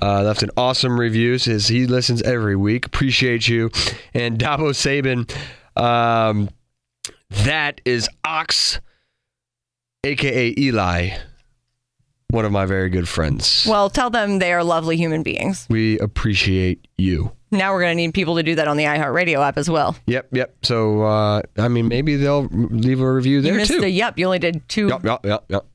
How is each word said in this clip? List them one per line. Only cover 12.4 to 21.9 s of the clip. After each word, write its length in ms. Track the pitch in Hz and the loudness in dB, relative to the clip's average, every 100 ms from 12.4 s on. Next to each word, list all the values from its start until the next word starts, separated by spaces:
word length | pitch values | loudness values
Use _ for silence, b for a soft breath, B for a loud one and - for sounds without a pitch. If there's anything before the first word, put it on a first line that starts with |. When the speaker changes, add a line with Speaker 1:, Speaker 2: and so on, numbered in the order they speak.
Speaker 1:
of 80 | 107 | 2
my 140 | 101 95 | 0 0
very 240 | 98 92 | 0 0
good 180 | 92 87 | 0 -2
friends. 580 | - 78 67 - - - | -2 -2 0 0 0 2
Speaker 2:
Well, 220 | 208 202 | 2 2
tell 200 | - 247 | 0 0
them 280 | 226 208 196 | 0 0 0
they 140 | 180 | 0
are 100 | 175 | 0
lovely 320 | 170 165 160 165 | 2 0 0 0
human 260 | 170 160 | 0 -2
beings. 440 | - - - 190 - | -4 -4 -4 -4 -2
Speaker 1:
We 300 | 113 110 107 | 0 2 0
appreciate 880 | 104 - 110 95 101 95 92 90 - - | -2 -2 -2 0 0 2 0 -2 -6 -2
you. 360 | 95 85 - - _ | 0 0 -2 -8 _
Speaker 2:
Now 220 | 202 190 | -2 0
we're 100 | 196 | 0
gonna 120 | 175 | 0
need 200 | 170 170 | 0 0
people 200 | 160 170 170 | 0 0 0
to 60 | |
do 140 | 160 165 | 0 0
that 100 | 151 | 0
on 100 | 147 | 0
the 80 | |
iHeartRadio 540 | 151 147 143 151 175 147 139 | 0 0 0 0 0 0 0
app 100 | 135 | 0
as 120 | 151 | 0
well. 240 | 160 131 - - | 0 0 -2 -2
Speaker 1:
Yep, 220 | 127 - | -4 -2
yep. 240 | 127 127 _ | -4 -4 _
So, 400 | - 120 110 107 | -2 0 2 2
uh, 400 | 107 107 107 104 - - | 2 2 2 0 -2 -2
I 120 | 117 | 0
mean, 180 | 120 | 2
maybe 300 | 117 | 0